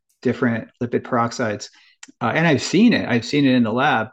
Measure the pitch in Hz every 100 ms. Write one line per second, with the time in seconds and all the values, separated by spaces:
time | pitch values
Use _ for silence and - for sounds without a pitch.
0 | _ _ 127 120 123 113 - - 120 135
1 | - 123 117 - 117 104 - _ _ _
2 | - - 117 147 165 135 - 165 240 131
3 | 90 120 - 147 139 127 113 117 143 123
4 | 110